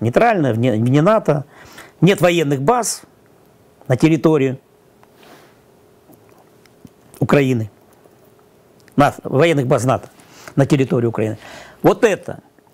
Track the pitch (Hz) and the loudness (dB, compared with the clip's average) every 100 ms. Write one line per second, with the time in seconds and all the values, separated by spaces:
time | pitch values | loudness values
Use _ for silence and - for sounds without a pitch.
0 | 113 - 240 208 139 113 123 107 120 139 | -2 0 2 2 0 0 0 0 0 2
1 | 170 220 - 147 139 - - - - - | 2 2 0 -4 -4 -16 -20 -20 -20 0
2 | 160 - 170 175 147 143 139 247 220 - | 0 2 2 2 0 -2 0 0 -2 -8
3 | - _ _ _ _ _ _ _ - 127 | -14 _ _ _ _ _ _ _ -4 0
4 | 156 160 160 156 131 131 _ _ _ _ | 2 2 2 2 0 -4 _ _ _ _
5 | _ _ - - _ _ _ _ _ _ | _ _ -20 -20 _ _ _ _ _ _
6 | _ - _ _ _ _ _ _ - _ | _ -20 _ _ _ _ _ _ -20 _
7 | _ - 123 147 135 123 107 _ _ _ | _ -8 -2 0 0 -2 -6 _ _ _
8 | _ _ _ _ _ _ _ _ _ - | _ _ _ _ _ _ _ _ _ 0
9 | 139 - - 131 170 151 127 139 123 113 | 0 -2 -4 0 2 0 0 -2 0 -4
10 | - _ - - - - 135 143 131 127 | -6 _ -20 -20 -8 -2 0 0 0 -2
11 | 117 110 110 107 - - - - 151 202 | -2 -2 -6 -8 -16 -20 -20 -2 0 2
12 | 233 180 - - - _ _ | 0 -2 -8 -16 -18 _ _